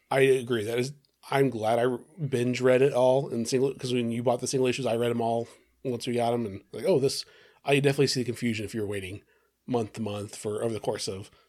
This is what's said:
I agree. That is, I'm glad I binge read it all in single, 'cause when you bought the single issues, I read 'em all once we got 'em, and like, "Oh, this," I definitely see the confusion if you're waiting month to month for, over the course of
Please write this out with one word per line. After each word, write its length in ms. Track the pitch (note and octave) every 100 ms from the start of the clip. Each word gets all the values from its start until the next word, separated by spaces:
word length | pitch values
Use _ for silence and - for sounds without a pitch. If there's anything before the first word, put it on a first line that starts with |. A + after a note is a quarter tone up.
| _
I 80 | C3
agree. 420 | C3+ C3 A#2+ A#2+
That 160 | G#2 A#2+
is, 140 | C3 D3 _ _ -
I'm 220 | C#3 C3+
glad 300 | A#2 G#2+ A#2+
I 160 | B2+ A#2+ - -
binge 360 | D3 B2 A#2+ B2
read 220 | B2+ B2+
it 100 | C#3
all 360 | B2 B2+ C3 C#3
in 160 | A#2 A2+
single, 280 | C3 C#3
'cause 180 | - B2+
when 200 | B2 A#2
you 100 | A#2
bought 180 | A#2+ A#2+
the 60 | B2
single 220 | C3+ B2+
issues, 180 | B2 A#2+
I 80 |
read 160 | A#2 A#2+
'em 100 | A#2
all 280 | A2+ A#2 A#2 - _ _
once 240 | C#3 A#2+ -
we 60 |
got 180 | A#2+ A#2
'em, 140 | A#2+ A2
and 140 | G2 -
like, 140 | A2 D3
"Oh, 140 | D#3+
this," 240 | C3+ - - - - _
I 160 | - C#3+
definitely 260 | C#3 C#3 C3+
see 140 | C3
the 60 | A#2+
confusion 380 | A2+ A#2+ A2
if 80 | G2+
you're 140 | A2+ G2+
waiting 360 | G2+ F#2 G2+ - _ _ _ -
month 280 | B2 A2
to 60 | -
month 340 | G#2 G#2 G2+ -
for, 260 | A2 G#2
over 100 | A#2
the 60 | G#2+
course 300 | - G#2 -
of 240 | F#2+ G2+ _